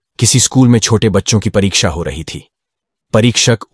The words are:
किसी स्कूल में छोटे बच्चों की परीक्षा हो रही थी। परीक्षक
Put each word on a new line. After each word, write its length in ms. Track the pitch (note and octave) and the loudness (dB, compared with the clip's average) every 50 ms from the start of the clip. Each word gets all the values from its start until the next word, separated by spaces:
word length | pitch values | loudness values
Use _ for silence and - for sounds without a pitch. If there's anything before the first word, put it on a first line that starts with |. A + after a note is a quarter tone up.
| _ _ _ - | _ _ _ -4
किसी 200 | A#2+ - - B2 | -2 0 2 0
स्कूल 280 | - - - C3 C3 | 0 2 2 4 4
में 120 | A#2+ A#2+ A2 | 4 4 2
छोटे 300 | - - A2+ G#2 A2+ G#2+ | 2 0 0 0 0 0
बच्चों 300 | F#2+ G2 - - A#2 G#2 | 0 -2 -2 0 -2 -2
की 100 | - G#2 | -2 -2
परीक्षा 400 | - G#2 G2 G2 - - - F2 | -2 -2 -2 0 0 -2 -2 -2
हो 140 | C#2+ E2+ E2 | -4 -6 -8
रही 200 | D#2 C#2+ D#2+ D#2 | -8 -10 -10 -12
थी। 260 | - - C#2+ - _ _ _ _ _ _ _ _ _ _ _ _ _ - | -12 -14 -16 -18 _ _ _ _ _ _ _ _ _ _ _ _ _ 0
परीक्षक 460 | A2 A2+ B2 - - - B2 A2+ - - - | 2 2 2 2 0 0 0 0 -2 -4 -2